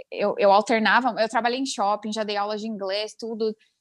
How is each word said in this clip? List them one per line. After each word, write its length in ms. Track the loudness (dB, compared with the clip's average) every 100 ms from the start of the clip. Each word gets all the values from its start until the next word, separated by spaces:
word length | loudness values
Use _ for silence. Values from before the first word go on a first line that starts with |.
| -12
eu, 240 | -4 -2 4
eu 140 | 6
alternava, 640 | 6 4 2 4 4 2 0
eu 80 | -2
trabalhei 300 | 0 -2 -2
em 80 | -4
shopping, 460 | -2 -2 -2 -4
já 120 | -6
dei 120 | -4 -4
aula 200 | -4 -6
de 100 | -8
inglês, 480 | -8 -6 -6 -6 -10
tudo. 360 | -10 -4 -4 -4 _ _